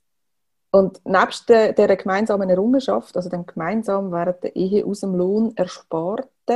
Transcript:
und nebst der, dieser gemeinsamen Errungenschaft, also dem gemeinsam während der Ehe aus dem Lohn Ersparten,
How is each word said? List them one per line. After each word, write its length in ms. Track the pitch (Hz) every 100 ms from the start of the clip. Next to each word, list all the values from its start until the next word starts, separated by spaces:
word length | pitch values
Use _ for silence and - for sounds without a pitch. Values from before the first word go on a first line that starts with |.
| _ _ _ _ _ _ _
und 340 | 98 95 -
nebst 440 | - 92 226 - -
der, 240 | 226 214
dieser 240 | - 208 196
gemeinsamen 520 | 196 190 226 202 190
Errungenschaft, 680 | 185 220 269 254 214 - -
also 120 | 180
dem 160 | 175
gemeinsam 680 | 175 170 160 220 214 196 196
während 320 | 170 175 180
der 100 | -
Ehe 320 | - 190 202 -
aus 140 | 202
dem 160 | 196 180
Lohn 360 | 180 208 220 220
Ersparten, 720 | 180 - - 160 170 233 - _ -